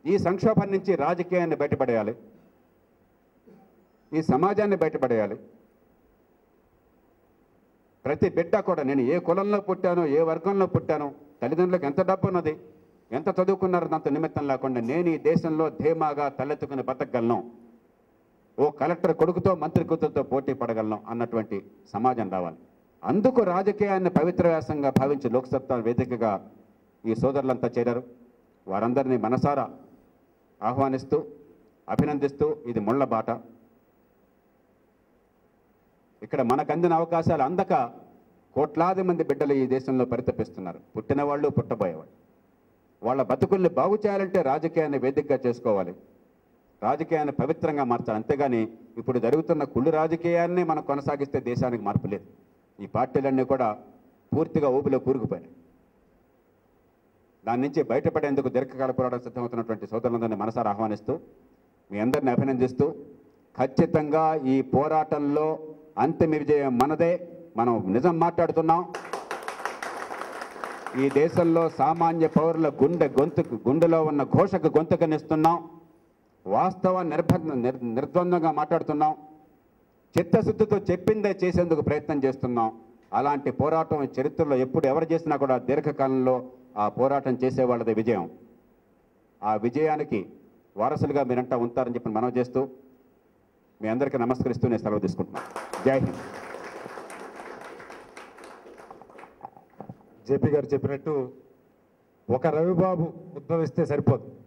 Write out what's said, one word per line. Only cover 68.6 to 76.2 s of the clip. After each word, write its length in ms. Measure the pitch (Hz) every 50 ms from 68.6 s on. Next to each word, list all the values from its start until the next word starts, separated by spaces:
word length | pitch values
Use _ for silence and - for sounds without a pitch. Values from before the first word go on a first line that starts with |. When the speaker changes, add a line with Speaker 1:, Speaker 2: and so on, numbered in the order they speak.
| 160 160 165 175 180 - - - - - - - - - - - - - - - - - - - - - - - - - - - - - - - - - - - - - - - - - - 127
Speaker 1:
ఈ 100 | 135 139
దేశంలో 600 | - 143 151 170 - - 170 165 165 165 165 156
సామాన్య 580 | - - 156 151 165 170 170 165 165 165 160
పౌరుల 420 | 156 - 170 156 165 165 160 160 147
గుండె 380 | 139 - 131 147 175 170 160
గొంతుకు, 480 | 139 120 127 143 170 - - 165 - 123
గుండెలో 480 | 110 - 120 135 165 165 165 165 160 156
ఉన్న 200 | 156 147 143 131
ఘోషకు 440 | - - - 185 190 196 175 151
గొంతుకనిస్తున్నాం. 1000 | 156 - 151 165 160 180 165 170 160 156 147 - - 160 156 156 165 175 170 - - - - - _ _ _ _ _ _ _